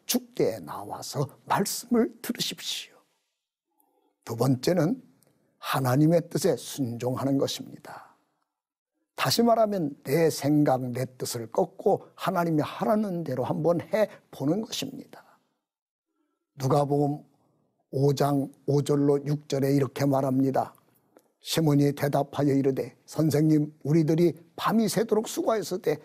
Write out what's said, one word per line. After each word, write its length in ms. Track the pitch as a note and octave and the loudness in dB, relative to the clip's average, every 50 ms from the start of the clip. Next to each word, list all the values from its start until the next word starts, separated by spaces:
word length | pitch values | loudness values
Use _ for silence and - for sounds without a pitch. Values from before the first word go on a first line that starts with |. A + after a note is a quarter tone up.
| _ | _
주께 540 | - - B3+ B3 - - - - G2 F#2 F#2 | -4 -4 -4 -4 -6 -4 -2 0 0 -2 -4
나와서 680 | D#2 C#2+ - - G2+ F#2+ G2 - - - - C#3 C#3+ - - - - | -8 -12 -12 -12 -12 -12 -12 -12 -12 -10 -6 -6 -6 -6 -8 -12 -6
말씀을 760 | - - - G3+ - - - - - B3 A3+ A#3 - - - | -4 -2 -2 -2 -2 -4 -8 -4 -2 0 0 0 0 -2 -8
들으십시오. 720 | - - - - - - F3+ - - - - - - - _ _ _ _ _ _ _ _ _ _ _ _ _ _ _ _ _ _ _ _ _ _ _ _ _ _ - | -10 -8 -6 -6 -6 -8 -8 -10 -10 -10 -10 -10 -10 -14 _ _ _ _ _ _ _ _ _ _ _ _ _ _ _ _ _ _ _ _ _ _ _ _ _ _ -12
두 100 | - A#2+ | -8 -4
번째는 680 | A#2 C3+ C3+ C3 B2 - E3 F3 F3+ D3+ E3+ C4 - - - _ _ _ _ _ _ _ _ _ _ | 0 2 2 2 0 0 0 2 2 2 0 0 -4 -8 -18 _ _ _ _ _ _ _ _ _ _
하나님의 720 | - - D#3 C#3+ C3+ B2+ B2 C#3+ D3+ D#3 E3+ E3+ E3 E3+ | -8 -6 -4 -2 0 2 4 4 4 6 4 2 0 -2
뜻에 260 | - D3+ - F3+ C3+ - | -4 -2 0 0 0 -2
순종하는 800 | - - - - C3+ A#2 A#2 A#2 A#2+ B2 B2+ B2+ B2+ C3+ C#3 C3+ | -4 -8 -8 -6 -6 -6 -6 -6 -4 -4 -4 -2 -2 0 0 0
것입니다. 800 | - - - - C3+ - - - - - - - - - _ _ _ _ _ _ _ _ _ _ _ _ _ _ _ _ _ _ _ _ _ | 0 -2 -4 -6 -12 -14 -18 -20 -18 -18 -18 -18 -20 -20 _ _ _ _ _ _ _ _ _ _ _ _ _ _ _ _ _ _ _ _ _
다시 280 | - - C3+ - - A#3 | -4 -2 -2 2 2 4
말하면 520 | A#3 A3+ A3+ A3 G#3 G#3 F#3+ D#3+ C#3 - - - | 4 4 4 2 2 0 0 -2 -4 -6 -8 -6
내 260 | - C3+ E3+ E3 D#3 | -2 2 2 2 2
생각, 520 | - - - C#3+ D3+ D3 D3 C#3+ C3 B2+ C3 B2 | 2 0 0 2 4 4 4 4 2 0 -2 -4
내 160 | A#2+ B2+ C3 - - - | -6 -6 -6 -8 -8 -8
뜻을 340 | G2+ - - A#2 A2+ A2 | -8 -8 -8 -8 -8 -6
꺾고 560 | - - F#3 F3+ - - - G3+ F#3+ F#3 - - _ | -2 -2 -2 -2 -2 -2 0 0 0 0 -2 -8 _
하나님이 460 | - - - F#3+ F3 E3+ E3+ D#3+ D3+ | -8 -4 -2 -2 0 0 0 0 0
하라는 600 | C3 - - - F#3+ A#3 G#3+ G#3+ A3 G3 F3 E3+ D#3+ | 0 -2 -4 -4 0 0 0 0 0 -2 -4 -6 -6
대로 200 | - B2+ C3 A#2+ | -6 -4 -4 -2
한번 360 | - - E3 D3+ E3 - - | -4 -2 0 2 2 2 0
해보는 800 | - - - A3 G#3 - - - _ _ - - C3+ C#3+ E3+ G#3+ | 0 -2 0 0 0 0 -2 -10 _ _ -10 -4 -2 0 0 0
것입니다. 720 | A3 - - - - - - - - - - - - _ _ _ _ _ _ _ _ _ _ _ _ _ _ _ _ _ _ _ _ _ _ _ _ _ _ | -2 -6 -8 -8 -8 -10 -10 -14 -18 -18 -20 -20 -20 _ _ _ _ _ _ _ _ _ _ _ _ _ _ _ _ _ _ _ _ _ _ _ _ _ _
누가복음 680 | C#3+ C3 C3 D3+ C#3+ C#3+ C3+ C#3+ C#3+ D3 C#3+ D3 D3 - _ _ _ _ _ _ _ _ _ _ _ _ _ | -6 -2 0 2 2 2 2 2 2 2 0 -2 -4 -8 _ _ _ _ _ _ _ _ _ _ _ _ _
오 220 | - C3 C#3 C#3+ C#3 | -2 2 2 2 2
장 360 | B2+ C#3+ C#3+ C#3+ C#3 C3 - - _ _ | 2 2 2 2 0 0 -4 -8 _ _
오 160 | - C#3 D3 | 0 0 2
절로 420 | C#3 D3 D3 C#3+ C#3+ C#3+ C#3+ C#3+ C#3 | 2 2 2 2 4 4 2 2 2
육 220 | C#3+ D3+ D3 - - | -2 -4 -4 -4 -4
절에 260 | C#3 C3+ C3+ C3+ C#3+ | -2 0 2 2 2
이렇게 320 | C#3+ C3+ A#2+ - - C#3 | 2 2 0 -2 -2 0
말합니다. 680 | C#3+ C3+ C3+ C3+ C3+ C3 C3 C3+ C3+ C3 B2+ A2 - - _ _ _ _ _ _ _ _ - _ _ _ _ | 2 2 2 0 0 0 2 0 0 0 0 -2 -4 -6 _ _ _ _ _ _ _ _ -20 _ _ _ _
시몬이 500 | - - - F3+ E3 D3+ C#3+ C#3+ C#3+ C#3+ C#3+ | -10 -6 -2 0 2 4 4 4 4 2 0
대답하여 600 | - C#3 C#3+ C#3 C#3 C#3+ - - - D3 D3 C3+ | 0 -2 0 0 0 -2 -2 -2 -2 0 2 2
이르되, 420 | C#3 C3 C#3 C3 B2 - - - _ _ | 2 2 2 0 -2 -4 -8 -10 _ _
"선생님, 680 | - - - D#3+ D#3 B2+ D3 D#3 D#3 D#3 D3+ D3+ D3+ - _ - | -10 -4 0 0 2 2 2 4 4 4 4 2 0 -6 _ -2
우리들이 500 | C3+ D3+ E3 D#3+ C#3+ D#3+ D#3+ F3 E3+ - - - _ - | 0 2 2 4 2 2 2 2 2 0 -2 -12 _ -12
밤이 320 | - - - F#3+ A3+ A3+ F#3 | -6 -2 0 2 2 2 2
새도록 400 | - F#3 A3+ - G#3+ G#3+ A3+ - | 0 0 0 0 0 -2 -2 -2
수고하였을 540 | - D#4 F4 D#4+ A3+ G#3+ E3+ - F3+ F#3 | -4 -4 -2 0 0 -2 -2 -4 -6 -4
때 160 | - D3+ D#3 D3 | -2 -2 -2 -4